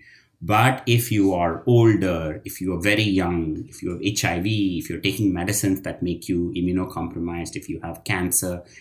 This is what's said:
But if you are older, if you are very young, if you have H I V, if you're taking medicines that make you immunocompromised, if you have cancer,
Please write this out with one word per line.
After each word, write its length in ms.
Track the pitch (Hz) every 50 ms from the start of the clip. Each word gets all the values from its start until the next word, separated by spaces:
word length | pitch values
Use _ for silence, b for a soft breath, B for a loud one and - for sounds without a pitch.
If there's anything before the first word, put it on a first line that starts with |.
| b b b b b b b b
But 440 | - 85 104 107 117 131 131 127 -
if 260 | - 117 117 117 -
you 220 | 110 104 98 95 92
are 300 | 87 87 85 82 - -
older, 800 | 127 123 120 113 113 107 95 95 92 87 80 80 78 76 - -
if 160 | - - -
you 100 | 90 92 90
are 40 | 85
very 220 | 85 101 104 107
young, 640 | 110 107 95 95 90 87 87 85 82 78 76 73 - -
if 140 | - -
you 80 | - 90
have 140 | 87 85 -
H 200 | 101 110 - -
I 160 | 92 85 87
V, 380 | 87 107 113 104 101 95 90 80
if 100 | 73 -
you're 120 | 85 82
taking 320 | - 101 95 - 110 98 90
medicines 480 | 87 85 95 104 - - 98 95 92
that 220 | - 82 80 - -
make 260 | 87 87 82 - -
you 240 | 95 87 87 87 85
immunocompromised, 1000 | 90 87 90 90 92 90 - - 82 82 82 - 82 85 85 82 85 85 80 -
if 120 | - - -
you 120 | 85 80
have 220 | - 85 80 - -
cancer, 580 | - 104 92 90 90 87 - - 90 90 87 - B B B